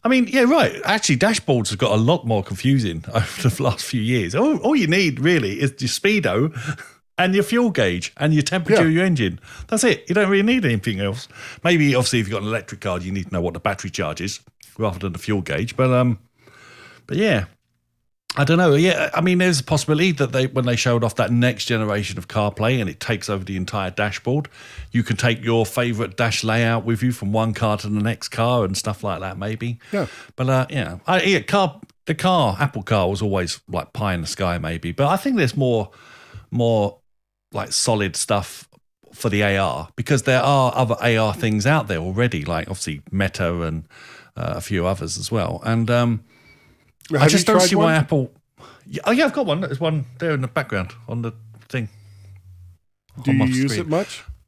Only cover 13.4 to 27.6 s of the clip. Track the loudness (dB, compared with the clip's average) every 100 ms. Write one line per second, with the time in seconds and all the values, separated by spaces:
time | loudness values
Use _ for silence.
13.4 | -4 -2 -4 -4 -8 -6 -6 -4 -8 -10
14.4 | _ _ -20 -4 -4 -2 -6 -6 -4 -4
15.4 | -2 -4 -4 0 2 4 2 0 _ _
16.4 | -20 -20 -20 -20 -20 -20 -6 0 2 0
17.4 | -2 _ _ _ _ _ _ _ _ -2
18.4 | 2 4 6 6 4 2 0 0 2 4
19.4 | 2 0 0 -2 2 2 2 2 0 0
20.4 | 0 0 0 0 2 2 0 -2 2 4
21.4 | 2 0 -2 -2 0 -2 -4 -8 -6 -2
22.4 | -2 0 0 0 -2 -6 -6 -6 -4 -6
23.4 | -4 -6 -4 -4 -4 -2 -4 -4 -2 -2
24.4 | -4 -14 -20 -16 -4 -2 0 0 0 0
25.4 | 0 0 0 -2 -2 -2 -6 -2 -2 0
26.4 | 0 0 2 0 0 0 0 -2 -2 0
27.4 | 0 0